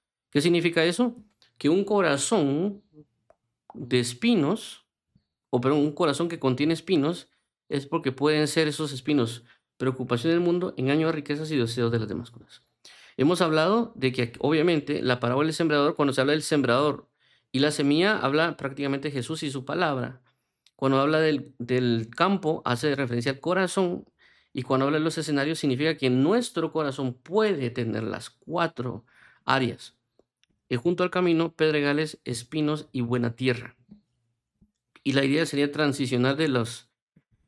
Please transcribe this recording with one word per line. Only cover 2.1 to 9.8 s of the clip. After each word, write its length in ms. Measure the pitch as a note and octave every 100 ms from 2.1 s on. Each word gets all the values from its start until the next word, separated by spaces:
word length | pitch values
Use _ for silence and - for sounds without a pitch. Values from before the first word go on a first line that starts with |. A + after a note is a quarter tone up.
| C#3 - G#3+ C#3+ C#3+ G3 G3 _ D3+ - _ _ _ _ _ - -
de 240 | B2 B2+
espinos, 880 | A#2+ A#2+ A#3 A3 C#3+ A3 - - _ _ _ _ _ _ _
o 100 | B2+
perdón, 200 | B2+ D3
un 120 | D3
corazón 360 | D3 E3 C#3 E3+
que 100 | E3+
contiene 340 | C3 B2+ D3+
espinos, 560 | D#3+ - F3 C#3+ F3 - _ _ _ -
es 200 | C#3+ C#3
porque 240 | E3 C#3
pueden 340 | B2+ D3 D3+ D3+
ser 220 | E3 D3+
esos 240 | C#3+ D3+
espinos 500 | C3+ - D3 A#2 A#2 - _ _
preocupación 560 | -